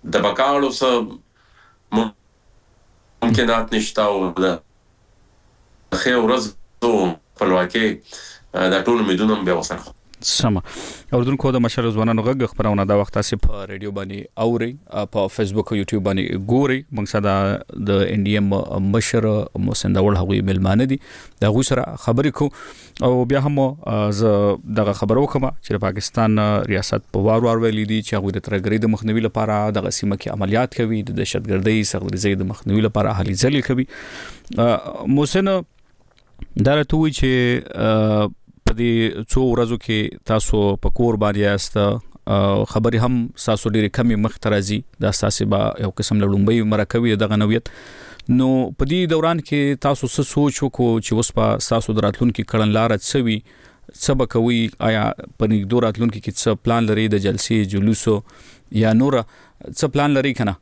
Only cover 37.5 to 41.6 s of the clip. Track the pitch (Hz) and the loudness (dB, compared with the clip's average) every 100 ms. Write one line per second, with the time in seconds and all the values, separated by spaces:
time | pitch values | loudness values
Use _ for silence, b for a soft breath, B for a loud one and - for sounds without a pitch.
37.5 | 123 - - 110 110 107 107 104 - - | 0 -4 -2 0 2 2 2 0 -4 -20
38.5 | - - 113 120 113 113 85 107 131 131 | -4 -2 0 2 2 0 -2 -2 2 2
39.5 | 117 113 117 - 107 107 - - 110 - | 2 0 -2 -2 -2 -2 -6 -2 0 2
40.5 | 107 101 98 - - 120 107 104 101 101 | 2 2 2 0 2 2 2 0 2 2
41.5 | 101 | 0